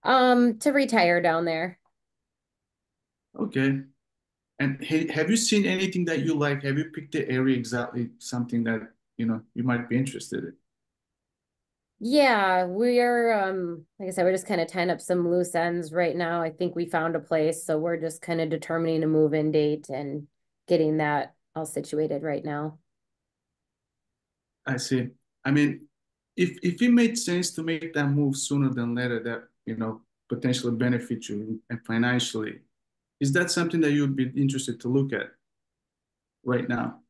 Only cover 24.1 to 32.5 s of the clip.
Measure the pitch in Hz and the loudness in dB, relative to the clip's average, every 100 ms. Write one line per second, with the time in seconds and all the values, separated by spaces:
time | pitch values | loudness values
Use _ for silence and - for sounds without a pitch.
24.1 | _ _ _ _ _ - 123 - 131 120 | _ _ _ _ _ -6 -4 0 -2 -2
25.1 | - _ _ 139 147 147 - - _ _ | -10 _ _ 0 4 4 0 -14 _ _
26.1 | _ _ - 180 - 180 170 240 240 233 | _ _ -2 -2 0 -4 0 4 6 4
27.1 | 233 - 175 175 - 160 160 160 151 143 | 2 -2 -2 -2 -4 -4 -4 -4 -2 0
28.1 | 143 143 135 - 143 135 123 120 120 123 | 2 0 -2 -2 0 0 0 -2 -2 -2
29.1 | 117 113 117 - _ - 113 110 110 _ | -2 -4 -8 -10 _ -10 -6 -6 -6 _
30.1 | _ _ 120 127 123 123 117 123 120 - | _ _ -4 -2 0 -2 0 0 0 -2
31.1 | 113 - 104 110 110 _ 117 - 113 120 | -8 -6 -8 -6 -10 _ -14 -4 0 0
32.1 | 123 - 113 107 | 0 -2 -4 -6